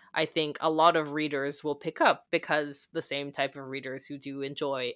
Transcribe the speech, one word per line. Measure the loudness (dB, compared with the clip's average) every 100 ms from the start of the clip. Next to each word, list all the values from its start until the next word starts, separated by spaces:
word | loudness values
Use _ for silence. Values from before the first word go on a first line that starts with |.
| -8
I | -2 0
think | 0 -2 0
a | 0
lot | 6 6 6
of | 0
readers | -2 -2 -2 -4 -4
will | -6 -6
pick | -6 4
up, | 4 4 0
because | -2 0 0 -2 -10 -10
the | -8
same | -6 -6 -6
type | -2 -4 -4
of | -10
readers | -8 -8 -10 -10
who | -12
do | -10 -8
enjoy | -6 -4 -4 -2 -4